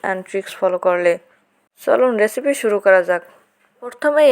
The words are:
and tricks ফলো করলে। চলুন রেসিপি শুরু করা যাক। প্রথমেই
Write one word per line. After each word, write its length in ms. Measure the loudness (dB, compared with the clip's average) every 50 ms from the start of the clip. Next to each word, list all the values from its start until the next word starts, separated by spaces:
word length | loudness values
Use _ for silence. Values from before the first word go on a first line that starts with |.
| -6 -6
and 100 | -6 -6 -8 -8
tricks 260 | -8 -8 -8 -10 -8 -4
ফলো 180 | -2 -2 -2 -2 0
করলে। 280 | 0 0 0 0 0 -2 -2 -6 _ _ _ _ _ _ _ _ _ _ _ -2
চলুন 280 | 0 0 2 2 0 2 0
রেসিপি 320 | 0 -2 -2 -4 -4 -4 -4 -2
শুরু 160 | -2 -4 -4 0 2
করা 160 | 4 4 4 2 0
যাক। 140 | -4 -6 -6 -10 _ _ _ _ _ _ _ _ _ _
প্রথমেই 480 | -20 -20 -12 -4 -2 0 2 4 4 4